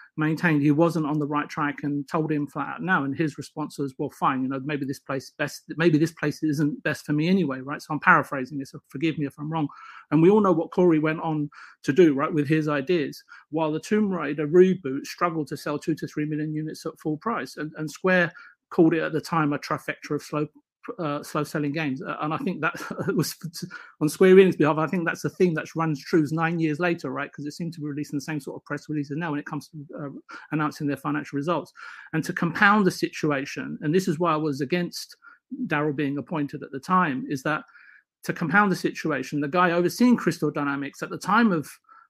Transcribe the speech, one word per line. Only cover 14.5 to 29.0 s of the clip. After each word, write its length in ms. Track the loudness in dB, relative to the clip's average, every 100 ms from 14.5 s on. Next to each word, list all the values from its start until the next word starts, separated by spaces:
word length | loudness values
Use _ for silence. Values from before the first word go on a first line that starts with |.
| 8 8 6 -2 -6 -8
struggled 420 | -4 -2 -2 -6
to 80 | -6
sell 220 | -6 -6
two 160 | -4 -4
to 100 | -6
three 180 | -6
million 280 | -4 -4 -4
units 320 | -6 -8 -8 -12
at 120 | -8
full 180 | -6 -4
price. 380 | -4 -6 -8 -10
And, 160 | -10 -8
and 140 | -10
Square 420 | -2 2 2 2 -4 -20 _ -2
called 240 | 4 6
it 80 | 4
at 100 | 0
the 80 | -4
time 320 | -2 0 0
a 40 | 0
trifecta 520 | -4 -6 -6 -8 -6
of 120 | -6
slow, 240 | -4 -4 -4 _ _ _ -14 -8
uh, 240 | -6 -6
slow 200 | -4 -4
selling 300 | -2 -2 -2
games. 300 | -2 -4 -4
Uh, 140 | -6 -6
and 140 | -4
I 20 | -4
think 220 | -4 -2
that 140 | -4 -4 -8 -6
<laughs> 180 | -2 -2
was 180 | -2 -4 -12 -12 -12 -14 -16 -4
on 80 | -2
Square 260 | 6 10 10
Enix's 200 | 10 6
behalf. 200 | 2 2
I 100 | -2
think 200 | -2 -4
that's 180 | -4
a 60 | -4
theme 240 | 0 0
that 200 | 0 -4
runs 300 | -4 -2 -2
true 220 | 0 0 2
nine 260 | 0 0 0
years 200 | -2 0
later, 320 | -2 -2 -4
right? 220 | -6 -8
'Cause 140 | -10 -10
it 60 |
seemed 200 | -8 -10
to 60 | -8
be 60 | -8
releasing 320 | -8 -6 -6
the 40 |
same 180 | -6 -8
sort 200 | -8 -12
of 40 | -10
press 220 | -10 -6
releases 260 | -6